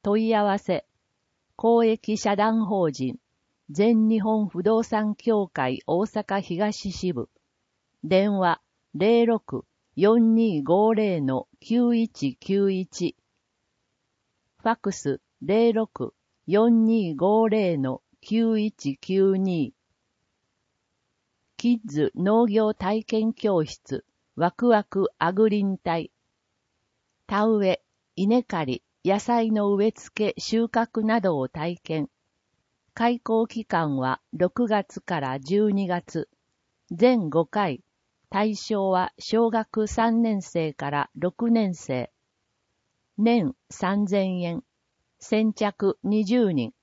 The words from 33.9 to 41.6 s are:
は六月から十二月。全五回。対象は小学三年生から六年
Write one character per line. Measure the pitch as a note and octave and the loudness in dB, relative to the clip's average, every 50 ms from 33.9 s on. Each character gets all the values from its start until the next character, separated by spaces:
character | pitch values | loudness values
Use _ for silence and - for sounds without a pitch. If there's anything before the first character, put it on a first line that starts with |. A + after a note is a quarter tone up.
| C#3 | -2
は | C3+ B2+ C3 C3 - _ _ - | -2 -2 -2 -4 -4 _ _ -2
六 | D#3 F3+ F3+ _ - B3 | -2 -2 -2 _ -2 0
月 | G#3+ A3 G#3 F#3+ _ - F#3 | 0 0 -2 -2 _ -12 -16
か | _ - F3+ D#3 | _ -6 -4 -4
ら | C#3 C3 C3 C#3 | -4 -4 -6 -8
十 | C3+ C#3 F#3+ G#3 G#3+ G#3+ | -4 -2 0 2 2 2
二 | G3 G3 G3 | 2 0 -2
月。 | F3+ F3+ F3 - - - E3 - _ _ _ _ _ _ _ _ _ _ _ _ _ | -2 -4 -4 -6 -6 -8 -8 -8 _ _ _ _ _ _ _ _ _ _ _ _ _
全 | F3 E3 G#3+ B3 B3+ A#3 F#3 D#3 | 0 2 4 4 4 4 0 0
五 | C#3+ E3 E3 | 0 0 0
回。 | _ - G#3 G3+ F3 C3 - _ _ _ _ _ _ _ _ _ _ | _ -2 -2 -2 -2 -4 -8 _ _ _ _ _ _ _ _ _ _
対 | - F#3+ G#3+ A3 G#3 | -4 -2 -2 -2 -2
象 | G3+ - - A3 G3+ G3 F#3+ | -6 -6 -4 -2 -2 0 0
は | F#3 F3+ F3+ - _ | 0 0 0 -2 _
小 | - - - - A3+ A#3 A3+ | -14 -6 -2 0 2 2 2
学 | G#3+ A3+ A3 _ - A3 G#3+ | 0 -2 -4 _ -4 -4 -4
三 | G#3 - - A3+ A#3 A3+ A3+ | -2 -2 0 0 2 2 2
年 | A#3 A3+ G#3+ G3 | 0 0 0 -4
生 | F3 - - E3+ D#3+ D#3 C#3+ | -6 -4 -4 -4 -4 -4 -6
か | - C#3+ C#3+ | -6 -6 -4
ら | C#3+ C#3+ - - _ | -2 -4 -4 -6 _
六 | D3+ F3 F3+ - - A#3 A#3 | -4 -4 -4 -4 -2 0 2
年 | A#3 A3+ | 2 2